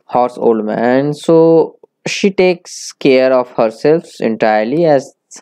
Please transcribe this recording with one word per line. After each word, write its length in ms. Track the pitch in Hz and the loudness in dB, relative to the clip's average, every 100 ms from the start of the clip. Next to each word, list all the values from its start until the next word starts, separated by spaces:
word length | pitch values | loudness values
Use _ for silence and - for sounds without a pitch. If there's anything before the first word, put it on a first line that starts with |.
| _ | _
horse 320 | 123 123 - | -2 -2 -2
old 280 | 117 110 107 | -2 -2 -2
man. 480 | 113 117 131 147 | -4 0 0 -2
So 640 | 147 - 165 165 165 - - _ _ - | -4 0 2 4 2 0 -6 _ _ -10
she 260 | - 202 | -4 -2
takes 600 | 196 185 175 - - - | 0 0 -2 -8 -18 -18
care 380 | - 147 131 131 | -4 2 2 4
of 180 | 131 123 | 0 -2
herself 580 | - 113 110 143 165 - - | -2 -2 0 0 0 -2 -8
entirely, 680 | 117 110 113 107 110 147 170 | -6 -2 0 0 0 0 0
as 280 | 143 131 _ _ - | 0 -2 _ _ -20